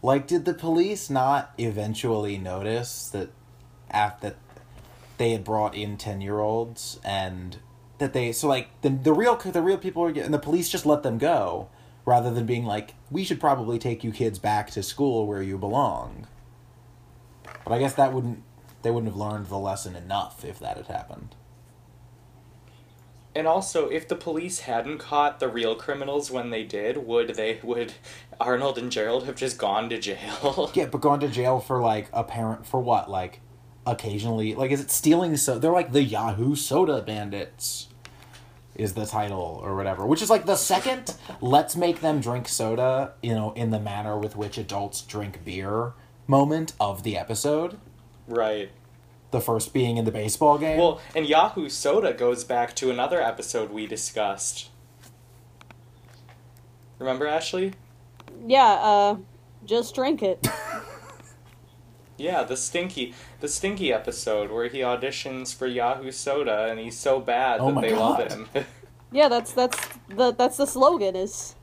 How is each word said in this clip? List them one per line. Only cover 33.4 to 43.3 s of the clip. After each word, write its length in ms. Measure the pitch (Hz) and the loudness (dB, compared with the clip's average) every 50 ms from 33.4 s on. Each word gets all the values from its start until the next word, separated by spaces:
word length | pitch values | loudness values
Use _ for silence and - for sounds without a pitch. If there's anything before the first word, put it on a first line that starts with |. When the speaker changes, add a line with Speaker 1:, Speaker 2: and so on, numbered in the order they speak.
| - - - - - - - - - | -20 -20 -20 -20 -20 -20 -20 -8 -4
Speaker 1:
occasionally, 680 | - 120 - - 110 101 107 104 117 113 110 110 107 107 | -2 -2 -2 -4 -6 -6 -4 -2 -2 0 0 0 -2 0
like, 160 | 120 135 131 | -2 0 0
is 100 | 143 139 | 0 -2
it 100 | 139 - | 0 -2
stealing 460 | - - - 156 160 175 180 170 156 139 | -2 2 6 6 6 6 4 2 2 0
so-, 200 | - - 127 113 | 2 0 0 2
they're, 120 | 127 160 170 | 2 4 4
like, 200 | 180 170 123 120 | 4 2 4 4
the 100 | 147 139 | 4 4
Yahoo 520 | 117 107 107 - - 90 101 117 135 147 | 4 2 -2 -2 -2 0 0 2 2 2
Soda 440 | 143 - - 131 160 185 160 143 123 | 0 0 0 4 4 4 4 2 0
Bandits 880 | 98 - 107 107 104 101 98 101 87 - - - - - - - - - - - - - - - - - - - - - - - - - - | -2 -4 -6 -6 -6 -6 -6 -8 -8 -10 -12 -8 -8 -6 -6 -8 -12 -14 -20 -20 -20 -20 -20 -20 -20 -20 -20 -20 -20 -20 -20 -20 -20 -20 -8
is 180 | - 107 101 92 | -6 -6 -4 -4
the 120 | 110 107 | -4 -6
title 540 | 104 - 107 104 104 98 95 87 82 80 - - | -4 -2 -2 -2 -2 -2 -4 -6 -6 -8 -8 -8
or 140 | 98 95 | -6 -4
whatever, 300 | 98 98 98 95 90 98 | -2 -2 -2 -2 -2 2
which 140 | 113 156 160 | 2 2 2
is, 80 | 220 - | 6 4
like, 160 | 220 202 160 | 4 4 6
the 120 | 165 196 | 2 2
second 580 | - - - 190 190 - 262 262 254 - - - - - - | 2 4 2 2 2 2 0 -2 -2 -4 -10 -12 -12 -14 -16
<laughs> 120 | - - | -12 -6
"let's 340 | - 123 131 147 156 - - | 2 6 6 6 6 4 -2
make 240 | 170 175 170 165 - | 0 2 0 0 2
them 200 | 160 160 151 147 | 0 0 0 2
drink 280 | 117 120 120 123 120 - | 0 -2 -2 -4 -4 -4
soda," 640 | - - 113 110 113 117 127 127 131 131 135 - - - - | -4 -2 0 0 0 2 2 2 2 0 -2 -4 -8 -8 -2
you 120 | 120 | -2